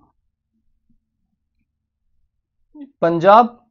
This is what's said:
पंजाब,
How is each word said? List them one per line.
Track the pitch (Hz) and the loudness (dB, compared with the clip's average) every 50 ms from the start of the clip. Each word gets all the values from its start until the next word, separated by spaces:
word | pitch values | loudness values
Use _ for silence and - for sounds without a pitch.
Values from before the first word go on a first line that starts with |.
| _ _ _ _ _ _ _ _ _ _ _ _ _ _ _ _ _ _ _ _ _ _ _ _ _ _ _ _ _ _ _ _ _ _ _ _ _ _ _ _ _ _ _ _ _ _ _ _ _ _ _ _ _ _ _ 302 277 - _ - - | _ _ _ _ _ _ _ _ _ _ _ _ _ _ _ _ _ _ _ _ _ _ _ _ _ _ _ _ _ _ _ _ _ _ _ _ _ _ _ _ _ _ _ _ _ _ _ _ _ _ _ _ _ _ _ -20 -20 -20 _ -8 -6
पंजाब, | 165 170 165 165 196 202 226 240 233 - - _ _ | -6 -4 -2 0 2 2 2 2 0 -6 -20 _ _